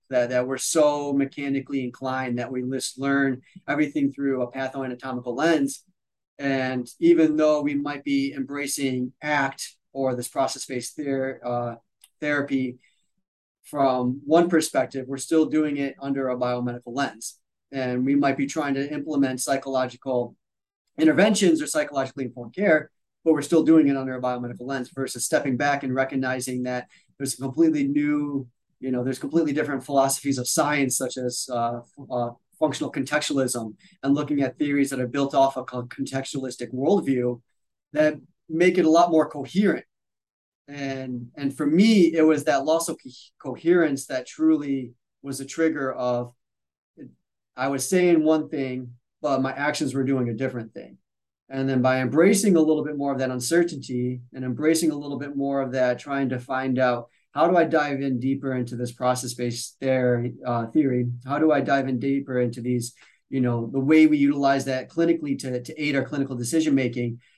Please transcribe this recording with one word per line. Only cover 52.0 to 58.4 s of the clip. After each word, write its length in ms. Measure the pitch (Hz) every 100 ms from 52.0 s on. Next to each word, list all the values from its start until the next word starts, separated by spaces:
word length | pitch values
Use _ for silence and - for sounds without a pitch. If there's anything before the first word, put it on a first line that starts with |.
| 127 143 190 196 208 165
a 40 |
little 240 | 156 151
bit 140 | 147 143
more 140 | 139
of 80 | 131
that 100 | 131
uncertainty 920 | 123 123 170 170 151 123 123 123 127 -
and 100 | -
embracing 460 | 127 117 156 160 160
a 60 | 143
little 240 | 143 135
bit 160 | 143 143
more 260 | 139 139
of 120 | 131
that, 260 | 131 127 123
trying 300 | 143 139 131
to 100 | 123
find 400 | 123 131 131 127
out, 280 | 127 120 - _ _
how 140 | 143 170
do 80 | 180
I 100 | 160
dive 360 | 151 147 135
in 180 | 139 127
deeper 360 | 131 135